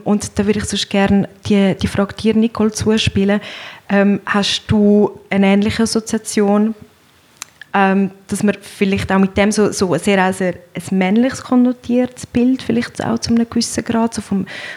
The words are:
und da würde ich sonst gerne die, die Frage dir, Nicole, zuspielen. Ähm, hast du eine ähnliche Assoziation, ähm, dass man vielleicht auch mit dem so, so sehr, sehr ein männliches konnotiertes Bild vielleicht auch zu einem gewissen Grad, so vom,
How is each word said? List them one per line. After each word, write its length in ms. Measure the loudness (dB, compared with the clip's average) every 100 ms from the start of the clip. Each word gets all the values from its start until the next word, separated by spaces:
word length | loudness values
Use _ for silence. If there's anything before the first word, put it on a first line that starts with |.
| 0
und 340 | -2 -2 -4
da 60 | -2
würde 140 | -2
ich 60 | -2
sonst 240 | -6 -2
gerne 380 | 0 2 2 0 -6 0
die, 300 | 2 2 0
die 120 | -2
Frage 260 | -2 -4 -2
dir, 180 | 0
Nicole, 380 | 2 0 0 -2
zuspielen. 720 | 0 0 0 0 0 0 0 -4 -16 -18 -14 -2
Ähm, 320 | 2 2 0 -2
hast 380 | -2 -2 -4 0
du 520 | 2 4 4 2 -2 -4
eine 180 | 2 4
ähnliche 360 | 4 2 0
Assoziation, 920 | 0 -2 -4 -6 -4 0 2 2 0 -4 -14 _ _ _ _ -20 -20 -20 -4
ähm, 380 | 0 2 2 0 -4 -8
dass 140 | -2
man 140 | -2 -2
vielleicht 500 | -6 -2 -2 0 0
auch 80 | 2
mit 160 | 2 2
dem 160 | 0
so, 220 | 2 0
so 200 | 0 0 0
sehr, 340 | 2 2 2
sehr 220 | 0 -4
ein 440 | -4 -12 -12 -4 0
männliches 460 | 2 2 0 -2
konnotiertes 840 | 0 2 2 0 -2 -2 -2 -6 -6
Bild 340 | 0 0 0
vielleicht 420 | -2 -2 -2 -6
auch 160 | -4 -4
zu 120 | 0
einem 180 | 0 0
gewissen 340 | -2 -4 -6
Grad, 300 | -4 -2 -2
so 80 | -4
vom, 240 | -4 -4 -4 -10 -14